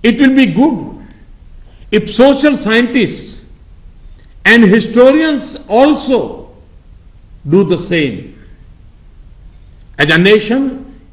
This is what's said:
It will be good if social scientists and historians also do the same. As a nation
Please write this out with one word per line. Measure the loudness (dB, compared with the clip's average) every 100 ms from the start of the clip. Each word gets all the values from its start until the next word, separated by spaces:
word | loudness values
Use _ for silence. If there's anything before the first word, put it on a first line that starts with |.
It | -2 2
will | 2 2
be | 0
good | 0 -2 -2 -10 -16 -20 -20 -20 -20 -20 -20 -20 -20 -4
if | -4 -2
social | 2 2 4 0 0
scientists | 0 0 0 -2 -2 -6 -14 -20 -20 -20 -20 -20 -20 -20 -20 -20 -20 -6 2
and | 4
historians | 4 2 0 4 4 4 0 -4 -8 -12 -4
also | 0 2 0 -2 -4 -4 -12 -20 -20 -20 -20 -20 -20 -20 -20 -20 -16 -2
do | 0
the | 0 -4
same. | -4 -4 -4 -8 -16 -20 -20 -20 -20 -20 -20 -20 -20 -20 -20 -20 -20 -20 -20 -20 -20 -6
As | 0
a | 2
nation | 4 2 2 -2 -4 -8 -18 -20 -20